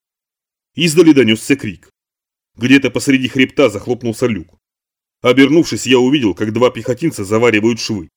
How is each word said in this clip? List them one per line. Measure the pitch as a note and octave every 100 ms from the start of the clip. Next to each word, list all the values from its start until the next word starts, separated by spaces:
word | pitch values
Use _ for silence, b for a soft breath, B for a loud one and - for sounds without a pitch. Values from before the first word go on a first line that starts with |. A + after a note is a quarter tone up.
| _ _ _ _ _ _ _ -
Издали | E3 D3+ E3
донёсся | C#3 A2+ A2+ - C#3
крик. | A2 E2 _ _ _ _ _ _ _ -
Где-то | B2 C3+ B2+
посреди | B2 C#3+ C3 B2+
хребта | C3 C3 - B2+
захлопнулся | G2 - A#2 A#2+ G#2+ B2
люк. | G2 E2 _ _ _ _ _ _ _
Обернувшись, | D#3 C3+ C#3 E3 D3+ A2 A#2+
я | B2+
увидел, | B2+ D3 G#2+ E2+
как | A2
два | A2 A#2+
пехотинца | A2+ A2+ A#2 D#3+ A2+
заваривают | G2 A2 A#2+ G#2+ A2+ A#2
швы. | - G#2 D#2